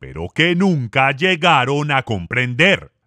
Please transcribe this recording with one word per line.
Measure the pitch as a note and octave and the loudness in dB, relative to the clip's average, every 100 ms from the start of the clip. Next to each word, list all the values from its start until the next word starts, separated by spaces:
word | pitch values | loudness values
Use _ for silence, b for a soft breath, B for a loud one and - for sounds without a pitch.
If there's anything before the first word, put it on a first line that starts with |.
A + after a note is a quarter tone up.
pero | C3+ C#3 - | -14 -10 -6
que | - E3+ F3 | 0 0 2
nunca | G3 D#3 A#2 C3+ C3+ | 2 0 -2 0 0
llegaron | C#3 F#3 F3 F3 D3 B2 C#3+ D3 | 0 -2 0 2 2 2 -2 0
a | C3+ | -2
comprender, | - G2+ E2 B2 B2 B2 F#3 F3+ - _ | -2 -6 -4 -4 -2 2 2 2 -4 _